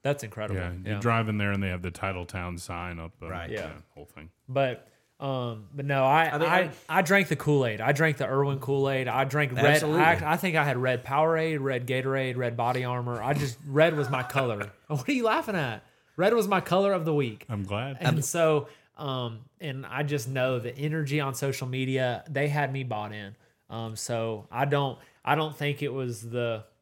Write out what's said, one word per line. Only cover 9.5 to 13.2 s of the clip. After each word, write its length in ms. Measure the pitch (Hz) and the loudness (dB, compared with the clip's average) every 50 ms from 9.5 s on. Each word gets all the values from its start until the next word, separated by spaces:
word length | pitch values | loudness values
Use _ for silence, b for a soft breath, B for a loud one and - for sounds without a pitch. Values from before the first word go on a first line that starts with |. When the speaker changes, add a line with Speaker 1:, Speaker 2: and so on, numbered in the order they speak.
| 123 | 2
Speaker 1:
red. 120 | 127 139 | 4 6
Speaker 3:
Absolutely. 360 | 147 147 156 160 151 151 175 | 6 6 6 4 2 4 6
Speaker 1:
I, 320 | 170 165 170 165 165 147 165 | 6 6 6 4 2 0 0
I 40 | |
think 180 | 175 190 185 156 | 0 0 2 2
I 80 | 160 143 | 2 2
had 140 | 143 131 | 2 2
red 260 | 123 127 127 127 123 123 | 2 2 0 0 0 -2
Powerade, 540 | - 135 147 156 165 165 160 160 165 156 143 | 0 2 4 4 4 4 2 0 0 -2 -2
red 260 | 135 135 131 123 123 | -2 -2 -2 -2 -2
Gatorade, 500 | 120 127 131 127 135 135 135 131 127 123 | 0 -2 0 0 0 0 0 -2 -2 -2
red 180 | 127 127 117 117 | -2 -2 -2 0
body 280 | 117 117 120 127 127 127 | 0 0 0 0 0 -2
armor. 360 | 123 123 123 120 120 120 113 | -2 -2 -2 -4 -4 -4 -2